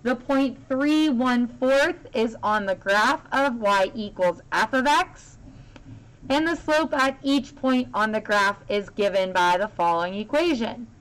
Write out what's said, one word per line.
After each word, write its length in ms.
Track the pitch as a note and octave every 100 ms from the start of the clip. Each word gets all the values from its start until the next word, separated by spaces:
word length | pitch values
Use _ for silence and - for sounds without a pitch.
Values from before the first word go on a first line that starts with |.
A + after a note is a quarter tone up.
The 120 | A#3 B3
point 440 | - C4+ C4+ C4 -
three 400 | C4 D4 D#4 D#4
one 380 | A#3+ B3+ B3 A#3+
fourth 600 | - B3+ C#4 D#4 F4 -
is 240 | A#3+ A3+ A3
on 240 | G#3 G#3+ G3
the 80 | F#3
graph 460 | G3 G3+ A#3 D4+ -
of 240 | C4 C#4 A#3+
y 360 | G#3 G3 F#3+ A3+
equals 460 | G#3 - F3+ E3+ -
f 220 | E3+ A3
of 120 | C4 C4
x. 540 | D#4 F4+ - - - - - - - - - - - C4+
And 180 | C#4 D#4+
the 80 | D#4
slope 380 | - D4+ D#4+
at 240 | C#4+ C4+ C#4
each 320 | C#4 C#4 - -
point 340 | C4 B3+ B3 G3+
on 160 | G#3+
the 100 | G#3+
graph 380 | G#3 G#3 G3 G3+ -
is 200 | G#3 G3
given 420 | - G3+ F#3+ F#3
by 240 | F3+ F3 F3+
the 100 | G#3+
following 460 | - E3+ E3+ F3
equation. 720 | G3 G#3+ D4 E4+ C4 A3+ A#3+ A#3 -